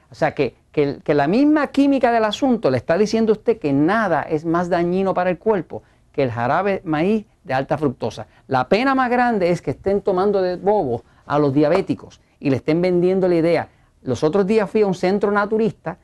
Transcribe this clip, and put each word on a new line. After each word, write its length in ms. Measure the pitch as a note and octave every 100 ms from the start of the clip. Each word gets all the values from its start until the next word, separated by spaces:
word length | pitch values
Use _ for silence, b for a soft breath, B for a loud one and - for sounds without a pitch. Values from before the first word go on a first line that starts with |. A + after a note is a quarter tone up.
| b
O 40 |
sea, 180 | - D3+
que, 220 | - C3+ - _
que, 300 | - C#3+ -
que 120 | -
la 120 | D3 C#3+
misma 420 | A3+ D4 D4+ C4+
química 440 | - C#4 C4+ A#3+
del 120 | A#3
asunto 460 | G#3+ G#3 C4+ A#3 D3
le 60 | B2+
está 200 | - E3+
diciendo 360 | G#3 A3 A3
a 40 | G#3
usted 220 | - A3+
que 140 | D3+
nada 500 | C#3 D#3 A3 G3+ D3
es 220 | - D3+
más 240 | E3 E3+ F3
dañino 440 | F3 F3 F#3 F#3+
para 180 | F3+ F3+
el 80 | E3+
cuerpo 440 | A3 G3+ - A2 - b b
que 100 | -
el 80 | C3
jarabe 520 | A2+ B2 D#3+ G3+ F#3+
maíz 420 | F3 D3+ F#3 A3 - _
de 120 | -
alta 240 | C3 C#3 D3
fructosa. 480 | D3 B2+ A#2 A2+ - b b
La 220 | C3 B2
pena 260 | G3 C4+
más 160 | C4+ B3
grande 400 | B3 A#3+ G#3+ E3+
es 100 | E3+
que 120 | -
estén 300 | B2+ F#3+ G3+
tomando 380 | G#3 F#3 G3+ G3+
de 140 | F#3
bobo 480 | F3 F3+ G#3 C#3 A#2 - b b
a 120 | D3
los 140 | D3
diabéticos 680 | C3+ D3 F#3 F3 B2+ - - _ -
y 120 | C#3
le 60 | C3
estén 240 | - E3
vendiendo 460 | F3+ F3 F3+ F#3+ F#3
la 100 | E3+
idea. 320 | E3 D#3 G#2+ b b _
Los 200 | - A#2+
otros 240 | D#3 G3 F#3+
días 240 | A3 F#3+
fui 120 | A3
a 40 | G3+
un 80 |
centro 380 | F3 F3+ G3+ G#3
naturista 680 | G#3 G#3 A3 A3 - D#3+ F3+